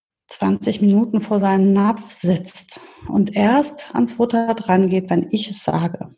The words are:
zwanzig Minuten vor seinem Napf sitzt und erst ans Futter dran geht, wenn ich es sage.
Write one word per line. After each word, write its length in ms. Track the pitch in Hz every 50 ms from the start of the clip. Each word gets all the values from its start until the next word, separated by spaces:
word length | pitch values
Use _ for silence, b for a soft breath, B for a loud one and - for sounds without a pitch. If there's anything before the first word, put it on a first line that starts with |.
| _ _ _ _ _ -
zwanzig 520 | - - 196 190 196 196 - 220 202 -
Minuten 400 | 208 202 196 208 233 233 214 208
vor 200 | - - 214 202
seinem 320 | 196 196 190 196 190 196 196
Napf 400 | 202 202 214 226 - - - -
sitzt 680 | - - 175 185 156 180 - - - - - - B B B B B B -
und 260 | - 214 196 208 -
erst 580 | 208 202 214 247 285 294 - - - - - -
ans 200 | 240 240 240 -
Futter 400 | - 233 240 233 233 226 226 226
dran 340 | 226 208 - 180 190 190 180
geht, 220 | 185 190 185 -
wenn 160 | 175 170 175 -
ich 200 | - 208 208 -
es 140 | 196 - -
sage. 420 | - 160 165 170 170 175 - - - -